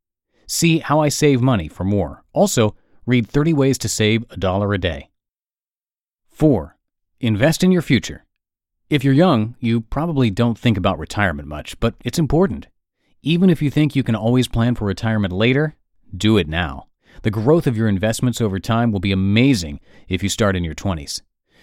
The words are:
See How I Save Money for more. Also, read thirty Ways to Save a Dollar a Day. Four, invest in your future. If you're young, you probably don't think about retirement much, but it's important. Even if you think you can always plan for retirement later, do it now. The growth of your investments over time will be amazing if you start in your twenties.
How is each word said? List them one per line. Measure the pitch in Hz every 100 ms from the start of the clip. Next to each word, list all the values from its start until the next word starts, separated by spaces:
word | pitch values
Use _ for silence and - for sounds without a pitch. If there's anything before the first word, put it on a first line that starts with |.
| _ _ _ _ -
See | - 170 160
How | - 156
I | 151
Save | - 151 131
Money | 127 113 78
for | -
more. | 92 101 73 - _
Also, | 147 196 - 107 - _ _ -
read | 123 110
thirty | 143 156
Ways | 151 135 127
to | 113
Save | - 107 113 120
a | 95
Dollar | 92 95 101
a | 101
Day. | 90 76 - _ _ _ _ _ _ _ _ _ _ _ _
Four, | - 156 110 73 _ _ _ _ _
invest | 117 101 139 160
in | 185
your | 180
future. | - 123 - - _ _ _ _ _ _ -
If | 143
you're | 139
young, | 135 180 123 110 -
you | 120 117
probably | - 139 170 143 120
don't | 92 120 110
think | 123 101
about | 98 76
retirement | 78 - 98 73 71
much, | 73 - -
but | 113 - 120
it's | -
important. | 147 156 190 - - _ _ _ _ _
Even | 135 170 190
if | 165
you | 147
think | 147 151
you | 135
can | 123 110
always | 113 127 120
plan | 117 117
for | 120 104
retirement | 92 113 110 98
later, | 92 117 135 156 - _ _ _ 92
do | 104 107
it | 78
now. | 80 82 67 - _ _ -
The | -
growth | 104 113 165 151
of | 110
your | 110
investments | 98 107 120 127 117
over | 110 98
time | - 113 120
will | 101
be | 98
amazing | 95 95 107 135 117 80 73 - - -
if | 92
you | 98
start | - 104 92
in |
your | 85
twenties. | 76 101 82 71 - - _ _ _